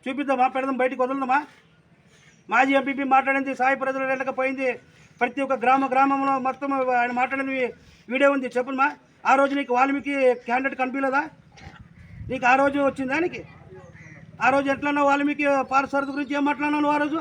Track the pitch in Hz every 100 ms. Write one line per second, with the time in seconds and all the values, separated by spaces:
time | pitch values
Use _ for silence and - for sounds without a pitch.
0 | 254 262 277 262 254 262 269 262 254 254
1 | 254 269 262 269 302 - _ _ _ _
2 | _ _ - _ - 220 269 269 262 262
3 | 277 262 262 269 269 262 254 269 262 269
4 | 262 262 269 262 262 269 262 233 _ _
5 | - _ 247 247 269 262 233 269 269 254
6 | 277 277 269 269 254 262 277 269 254 247
7 | 240 247 262 277 269 269 240 - - -
8 | - 254 277 277 254 247 254 269 269 185
9 | _ _ 208 269 277 277 247 247 269 277
10 | 277 277 254 247 - 240 269 262 254 269
11 | 269 269 311 - _ - - - - -
12 | - - - 254 247 262 277 277 277 269
13 | 262 285 349 233 156 - - - - -
14 | - - - - 226 269 277 269 285 285
15 | 285 277 285 294 285 277 254 262 277 277
16 | 277 277 269 285 285 285 294 294 294 294
17 | 294 311